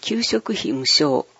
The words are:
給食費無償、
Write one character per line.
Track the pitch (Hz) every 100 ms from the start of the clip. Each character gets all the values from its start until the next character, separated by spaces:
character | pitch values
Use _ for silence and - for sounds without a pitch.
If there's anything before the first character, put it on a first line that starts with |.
給 | - 226
食 | 233 220 -
費 | 214 -
無 | 269
償、 | - - 151 131 - _